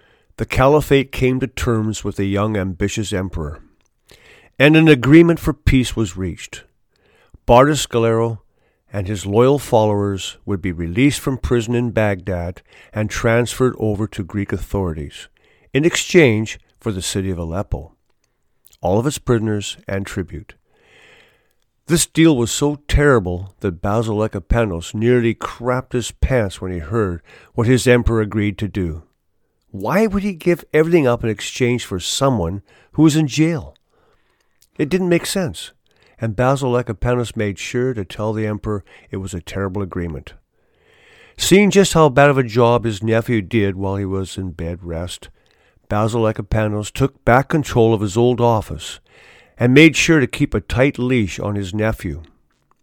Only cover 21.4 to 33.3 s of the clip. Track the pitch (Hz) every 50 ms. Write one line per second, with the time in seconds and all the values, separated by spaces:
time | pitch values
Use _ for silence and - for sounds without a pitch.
21.4 | _ _ _ _ _ _ _ _ _ - 160 165 - - - 156 160 165 151 120
22.4 | 117 110 - - 147 147 147 143 - - - 147 147 147 135 117 90 90 87 87
23.4 | 95 95 - _ - 101 87 82 - 101 101 113 117 110 107 104 107 110 - 101
24.4 | - - - 113 117 104 87 85 82 - - 107 110 120 123 123 117 117 110 -
25.4 | - - - - 117 123 127 127 127 - - 123 113 - - _ - - - 120
26.4 | 107 95 - - - 92 92 87 80 76 107 117 107 95 85 82 - - - -
27.4 | - _ _ - 113 110 131 120 - 131 123 123 117 - 117 113 107 104 92 110
28.4 | 104 104 98 - 110 95 87 107 92 85 78 80 - _ _ _ _ _ _ _
29.4 | _ _ _ _ _ _ - 101 95 110 147 190 226 220 190 202 190 208 185 156
30.4 | - 175 175 170 - _ - 151 160 165 170 170 143 123 120 113 117 110 110 -
31.4 | - - - - 131 120 123 117 - - 101 90 - - - - 135 139 131 107
32.4 | 87 82 95 98 - _ _ _ _ _ - - 151 160 139 156 156 139